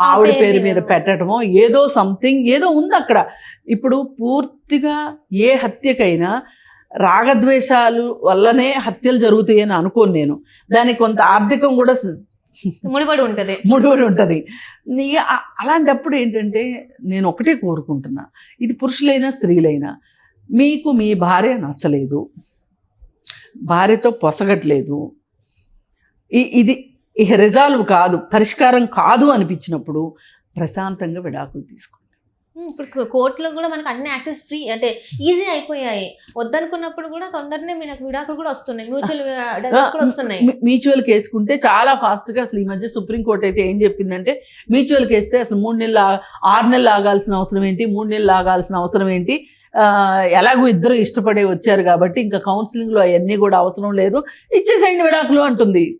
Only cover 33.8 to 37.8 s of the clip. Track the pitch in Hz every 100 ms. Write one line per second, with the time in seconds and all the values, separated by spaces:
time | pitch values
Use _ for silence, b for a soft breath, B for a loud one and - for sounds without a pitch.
33.8 | 302 240 285 262 311 294 - 302 240 226
34.8 | 233 226 B 131 302 359 381 302 294 294
35.8 | 254 208 190 - b 233 233 302 330 339
36.8 | 330 330 320 320 370 339 285 302 339 339